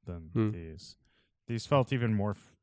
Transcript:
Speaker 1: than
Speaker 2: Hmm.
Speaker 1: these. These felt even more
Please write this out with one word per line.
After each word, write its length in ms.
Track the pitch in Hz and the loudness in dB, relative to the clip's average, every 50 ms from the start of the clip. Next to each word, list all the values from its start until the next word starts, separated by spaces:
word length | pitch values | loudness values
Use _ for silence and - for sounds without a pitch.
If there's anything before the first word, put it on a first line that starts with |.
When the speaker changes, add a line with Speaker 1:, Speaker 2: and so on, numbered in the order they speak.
| _ | _
Speaker 1:
than 260 | - 87 85 82 80 87 | -10 -10 -10 -10 -4 0
Speaker 2:
Hmm. 160 | 110 110 107 | 0 2 2
Speaker 1:
these. 460 | 110 85 85 82 78 76 - - - _ _ _ _ _ _ _ _ _ _ | 0 -4 -10 -12 -14 -16 -18 -20 -20 _ _ _ _ _ _ _ _ _ _
These 180 | - 120 113 - | -6 -4 -4 0
felt 260 | - 147 143 127 - 139 | 4 4 4 4 4 0
even 200 | 127 120 113 110 | 0 2 2 2
more 220 | 104 98 104 101 - - - _ _ | 2 2 0 -2 -4 -10 -20 _ _